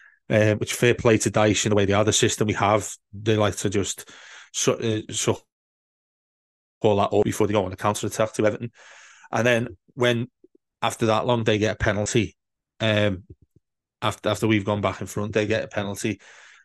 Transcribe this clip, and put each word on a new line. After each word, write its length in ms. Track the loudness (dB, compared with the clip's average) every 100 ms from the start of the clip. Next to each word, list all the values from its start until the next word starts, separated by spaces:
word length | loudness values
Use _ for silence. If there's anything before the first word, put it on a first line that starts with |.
| -20 _ -2
Um, 300 | 2 2 2
which, 160 | -2 0
fair 180 | 2
play 240 | 2 4 2
to 140 | 2
Dyche 340 | 2 2 2 2
in 60 |
the 40 | 2
way 100 | 2
they 80 |
are. 120 | 2 2
The 80 |
system 320 | 2 2 0 -2
we 60 |
have, 340 | 0 2 2 0 -12 _
they 260 | -6 -2 2
like 180 | 0 0
to 140 | -2
just 360 | -2 -2 -6 -14 -20 -20 -20 -12
su-, 200 | -4 -2 0 -2 -4 -6
uh, 20 |
suck 300 | -4 -4 -4 _ _ _ _ _ _ _ _ _ _ _ _ _ _
all 160 | 2 2
that 160 | 2
up 100 | 2
before 240 | 2 0 0
they 60 |
go 120 | 0 -2
on 80 |
a 20 | -4
counter-attack 580 | -4 -2 -4 -2 -2
to 120 | 0 0
Everton. 260 | 0 -8 -14 -20 -20 -20 -20 -8
And 140 | -2 2
then 320 | 0 -2 -10 _ 0
when, 340 | 0 0 -4 _ _ _ _ _
after 260 | -4 0 2
that 180 | 2 2
long, 180 | 0
they 140 | 2 2
get 160 | 0
a 100 | 0
penalty. 540 | -2 0 0 0 -2 -6 _ _ _ -4
Um, 440 | 0 2 0 -2 -10 -20 _ _ _ _ _ -6
after, 280 | -6 -2 -2
after 180 | 0 0
we've 180 | 0 0
gone 160 | -2
back 200 | -2 -4
in 60 | -8
front, 260 | -8 -4
they 120 | -2 0
get 180 | -2
a 40 | -4
penalty, 520 | -6 -6 -4 -4 -6 -10 -20 -20 -20